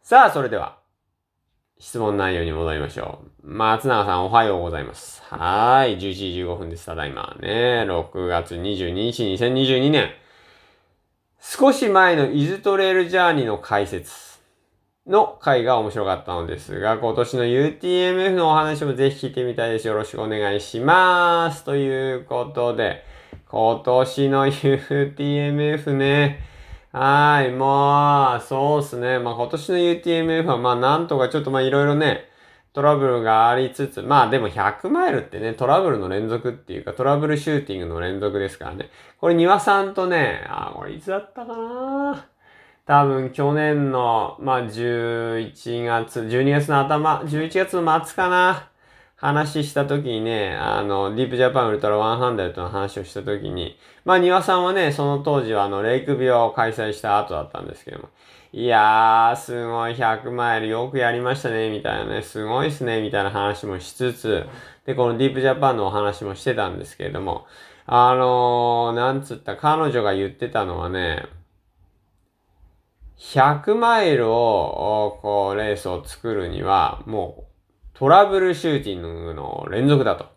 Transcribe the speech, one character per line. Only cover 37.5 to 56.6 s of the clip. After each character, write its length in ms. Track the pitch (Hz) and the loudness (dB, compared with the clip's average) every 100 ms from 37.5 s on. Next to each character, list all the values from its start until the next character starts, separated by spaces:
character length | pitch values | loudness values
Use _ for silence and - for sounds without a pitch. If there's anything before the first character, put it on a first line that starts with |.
ュ 140 | 147 | -4
ー 20 | 143 | -4
テ 80 | |
ィ 20 | 95 | -8
ン 40 | |
グ 60 | 85 | -6
の 60 | 82 | -6
連 180 | 87 95 | -6 -4
続 200 | 101 98 | -4 -2
で 100 | 98 | -4
す 100 | - | -6
か 80 | - | -14
ら 80 | |
ね。 140 | 92 - - - _ | -12 -14 -16 -20 _
こ 80 | 170 | 0
れ、 60 | |
丹 120 | 170 170 | 4 4
羽 140 | 196 | 4
さ 220 | 202 196 | 4 2
ん 100 | 196 | 0
と 140 | 196 185 | -4 -2
ね、 380 | 175 131 78 - | 0 0 -2 -8
あ 240 | - 50 | -10 -10
ー、 40 | - | -10
こ 60 | |
れ 80 | 50 | -12
い 60 | - | -12
つ 120 | - | -8
だ 80 | 190 | -8
っ 140 | 208 | -8
た 100 | - | -16
か 100 | 233 | -14
な？ 720 | 226 226 247 262 277 285 277 - _ _ _ _ _ _ | -10 -10 -8 -6 -4 -4 -6 -12 _ _ _ _ _ _
多 180 | 143 | 4
分、 260 | 143 135 131 | 4 0 -4
去 220 | 127 143 | -2 0
年 400 | 147 151 151 139 | 2 0 2 0
の、 440 | 131 120 113 101 - | 0 2 2 0 -6
ま 140 | 131 | -2
あ、 140 | 127 120 | -2 -2
十 720 | 107 120 120 117 117 117 113 | -6 -4 -2 -2 -4 -4 -4
一 420 | 110 - - 120 | -6 -12 -8 -6
月、 460 | 120 117 113 - 113 | -2 -2 -2 -8 -2
十 120 | 120 | 0
二 80 | 135 | 2
月 180 | 143 147 | 2 2
の 120 | 143 | 0
頭、 420 | 139 151 156 151 156 | 2 0 0 0 -2
十 180 | 151 | -4
一 140 | 160 185 | -2 -2
月 200 | 185 185 | -2 0
の 260 | 165 160 | 2 0
末 120 | 160 - | 0 -4
か 120 | 185 | 0
な？ 380 | 180 180 151 - _ _ _ _ _ | 2 2 0 -6 _ _ _ _ _
話 460 | 143 147 151 156 | -2 0 0 -2
し 80 | 143 | -4
た 100 | - | -2
時 240 | 143 143 139 | 0 -2 -2
に 120 | 113 | -2
ね、 340 | 110 113 98 71 | -2 -2 -2 -4
あ 260 | - 107 | -2 -2
の、 320 | 101 98 98 | -2 -2 -2
デ 100 | 107 | -2
ィ 20 | 123 | -2
ー 20 | |
プ 60 | 120 | 2
ジ 60 | |
ャ 100 | 127 | 2
パ 120 | 131 | 2
ン 40 | 117 | 0
ウ 40 | |
ル 60 | 104 | 0
ト 100 | 107 | 0
ラ 80 | 104 | 0
ワ 180 | 110 | 0
ン 40 | 117 | 0
ハ 120 | 123 | 0
ン 60 | 113 | 0
ド 60 | |
レ 60 | 90 | -4
ッ 40 | |
ド 100 | 90 | -4
の 60 | 87 | -6
話 300 | 98 98 101 | -4 -6 -8
を 60 | |
し 100 | 92 | -12
た 80 | 101 | -10
時 280 | 98 104 101 | -6 -6 -6
に、 260 | 92 85 - _ _ | -8 -10 -12 _ _
ま 100 | - | 0
あ、 40 | 185 | 2
丹 120 | 175 | 4
羽 120 | 185 | 2
さ 120 | 180 185 | 2 0
ん 80 | |
は 80 | 180 | 2
ね、 180 | 190 165 | 0 0
そ 140 | 143 | 0
の 140 | 143 143 | -2 -2
当 240 | 143 143 | 0 0
時 100 | 117 | 0
は、 100 | 110 | 0
あ 60 | 98 | 0
の、 140 | 98 | 0
レ 160 | 107 131 | 0 0
イ 60 | |
ク 120 | 135 143 | 0 0
ビ 120 | 127 | 4
ワ 160 | 120 117 | 4 4
を 60 | |
開 200 | - | 2